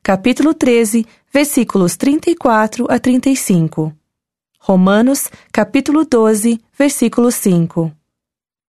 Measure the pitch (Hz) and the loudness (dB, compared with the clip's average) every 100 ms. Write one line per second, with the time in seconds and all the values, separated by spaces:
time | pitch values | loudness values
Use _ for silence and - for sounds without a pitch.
0 | - 190 240 247 302 320 247 233 220 233 | -4 0 0 0 0 0 2 2 2 -2
1 | 220 _ _ 277 294 - 220 196 175 - | -4 _ _ -2 0 0 0 0 0 0
2 | 262 302 - 339 254 220 220 - 240 247 | -2 -2 -2 -2 0 0 0 -2 -4 -2
3 | 254 254 269 269 - 180 160 165 156 156 | 0 0 0 -2 0 0 0 -4 -6 -8
4 | _ _ _ _ _ _ - 185 185 208 | _ _ _ _ _ _ -2 2 2 2
5 | 247 277 - - _ - 214 269 269 302 | 2 0 -6 -14 _ -4 -2 -2 0 0
6 | 311 233 220 214 233 226 _ - 285 - | 2 2 2 2 0 -4 _ -2 -2 0
7 | 233 - 240 - 208 175 165 175 165 151 | -2 0 -2 0 0 0 0 -4 -6 -8
8 | _ _ _ _ _ _ | _ _ _ _ _ _